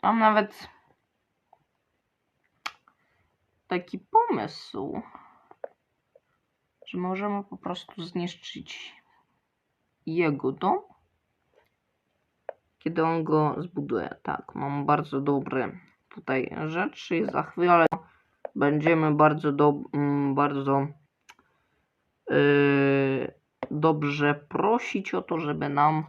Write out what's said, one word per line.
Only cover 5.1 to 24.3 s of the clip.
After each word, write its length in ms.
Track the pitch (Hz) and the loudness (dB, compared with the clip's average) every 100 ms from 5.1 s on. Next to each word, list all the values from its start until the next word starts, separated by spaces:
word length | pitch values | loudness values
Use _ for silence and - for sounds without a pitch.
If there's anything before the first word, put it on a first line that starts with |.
| - - _ _ - - _ _ _ _ _ _ _ _ _ _ _ - | -20 -20 _ _ -18 -18 _ _ _ _ _ _ _ _ _ _ _ -12
że 120 | 185 | -6
możemy 460 | 180 190 208 202 | -4 -4 -4 -6
po 120 | 196 190 | -8 -12
prostu 460 | - 180 - - | -10 -10 -12 -14
zniszczyć 920 | 170 180 175 - - - - - - - _ _ _ _ _ _ _ _ _ _ - | -8 -6 -6 -8 -16 -16 -14 -16 -18 -20 _ _ _ _ _ _ _ _ _ _ -6
jego 460 | 160 170 143 127 | 0 0 0 -4
dom, 260 | 135 185 370 - _ _ _ _ _ _ _ _ _ _ _ _ _ _ _ - - _ _ | -2 -2 -2 -4 _ _ _ _ _ _ _ _ _ _ _ _ _ _ _ -20 -20 _ _
kiedy 260 | - 170 | -8 -2
on 200 | 160 165 | 0 0
go 300 | 156 156 151 135 | 0 2 2 -2
zbuduje. 580 | 175 170 143 113 80 - | -6 -8 -4 -4 -4 -8
Tak, 320 | - - - | -8 -8 -8
mam 320 | - 139 143 139 | -8 -6 -4 0
bardzo 340 | 147 147 139 | 0 0 -4
dobre 580 | 143 143 - 131 110 180 _ _ _ | 0 -2 0 -4 -4 -8 _ _ _
tutaj 480 | - - 135 - - 156 | -18 -6 -4 -4 -6 -6
rzeczy 500 | 165 208 - - 170 | -4 -6 -8 -4 -2
i 80 | |
za 180 | - - | -2 -4
chwilę 440 | 156 - 175 175 165 - - _ _ _ - | -6 0 4 6 6 2 -10 _ _ _ -12
będziemy 600 | - 143 151 151 165 156 | 0 2 2 4 4 4
bardzo 380 | 147 151 156 151 | 6 4 4 -2
do-, 300 | 143 147 147 - | 4 4 4 -4
mm, 420 | 143 147 143 143 | -2 0 0 0
bardzo, 520 | 139 143 139 139 139 139 - _ _ _ - _ _ _ _ _ _ _ _ - | 2 0 0 0 0 0 -6 _ _ _ -20 _ _ _ _ _ _ _ _ -2
yy, 1040 | - 143 143 143 139 139 139 135 135 127 - _ _ - | 2 4 6 6 4 4 2 2 0 -4 -10 _ _ -8
dobrze 640 | 151 160 151 147 147 147 | 0 2 2 0 0 0